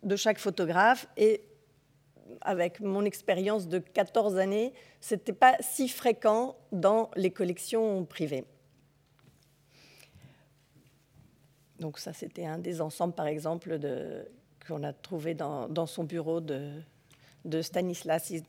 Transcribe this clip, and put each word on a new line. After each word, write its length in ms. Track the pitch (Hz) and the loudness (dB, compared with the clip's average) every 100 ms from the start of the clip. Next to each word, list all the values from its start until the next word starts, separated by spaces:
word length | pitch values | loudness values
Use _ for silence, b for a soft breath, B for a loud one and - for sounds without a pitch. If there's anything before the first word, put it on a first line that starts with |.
de 120 | 196 196 | -4 0
chaque 220 | 220 190 | 2 2
photographe. 720 | 202 180 170 175 220 247 - - | 0 0 2 6 6 6 0 4
Et 240 | 214 208 - - _ _ _ _ _ _ - 117 | 4 4 -2 -20 _ _ _ _ _ _ -20 -8
avec 400 | - 185 175 175 | -2 0 0 -2
mon 220 | 208 196 | -4 0
expérience 640 | 202 - - 180 190 214 175 | 0 -2 -2 0 2 0 -2
de 120 | 180 | -4
quatorze 580 | - - 196 - 208 190 | -2 -2 2 2 2 2
années, 360 | 190 208 247 B B B | 2 2 -2 B B B
c'était 320 | - 208 - | -6 -4 -4
pas 240 | 202 254 - | 6 8 8
si 280 | - - 254 | 0 -2 -2
fréquent 680 | - 247 226 220 220 254 - - | 2 2 4 4 4 0 -6 -8
dans 380 | 190 190 220 220 - | 2 4 4 2 0
les 160 | 185 | -2
collections 760 | - 180 175 - 226 220 196 165 | 0 -2 -2 -2 0 0 0 -4
privées. 400 | - 156 135 - _ _ _ _ _ _ _ _ _ _ _ _ b b b b b b b b _ _ _ _ _ _ _ - _ _ _ _ - | -4 -4 -4 -8 _ _ _ _ _ _ _ _ _ _ _ _ b b b b b b b b _ _ _ _ _ _ _ -20 _ _ _ _ -10
Donc 220 | 160 147 | -10 -10
ça, 140 | - | -12
c'était 320 | 165 - - 165 | -12 -14 -10 -8
un 120 | 160 | -6
des 220 | 175 165 | -6 -4
ensembles, 340 | 156 - 175 | -6 -2 -4
par 140 | 170 151 | -2 -4
exemple, 500 | 156 156 170 180 156 | -4 -4 -6 -6 -6
de, 460 | 143 127 - - - - _ _ - | -4 -6 -6 -10 -14 -20 _ _ -12
qu'on 160 | 151 | -8
a 100 | 147 | -8
trouvé 400 | - - 170 160 | -10 -10 -6 -6
dans, 340 | 156 147 143 117 | -4 -6 -6 -6
dans 180 | 160 160 | -4 -4
son 200 | - 160 | -4 -6
bureau 340 | 170 156 165 | -4 -4 -4
de, 320 | 156 135 143 151 160 _ _ b b b | -4 -6 -6 -12 -16 _ _ b b b
de 180 | 170 160 | -4 -4
Stanislas 680 | 165 175 180 175 165 160 - 165 | -2 -2 -2 -4 -2 -2 -2 -8